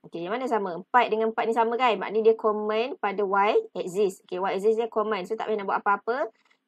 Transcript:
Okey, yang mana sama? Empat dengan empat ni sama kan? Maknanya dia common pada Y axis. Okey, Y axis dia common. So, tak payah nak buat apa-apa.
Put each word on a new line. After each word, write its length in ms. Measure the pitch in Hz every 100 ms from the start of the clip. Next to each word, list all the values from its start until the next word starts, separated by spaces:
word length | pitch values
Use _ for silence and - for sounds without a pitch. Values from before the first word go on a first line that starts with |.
Okey, 200 | - 170
yang 80 | 175
mana 160 | 233 262
sama? 320 | 339 196 170
Empat 320 | - 247 226
dengan 200 | 214 220
empat 120 | 226
ni 80 | 220
sama 240 | 233 226 233
kan? 200 | 254 202
Maknanya 320 | 127 208 220
dia 40 | 220
common 600 | 220 208 214 214 254 -
pada 240 | 202 196
Y 480 | 196 196 208 440 440 180
axis. 480 | 185 175 202 196
Okey, 160 | _ 180
Y 120 | 190 190
axis 200 | 208 220
dia 120 | 233
common. 400 | 226 214 208 180
So, 80 | 220
tak 120 | 202
payah 120 | 214
nak 80 | 196
buat 120 | 214
apa-apa. 480 | 214 202 - 254 330 _ _ _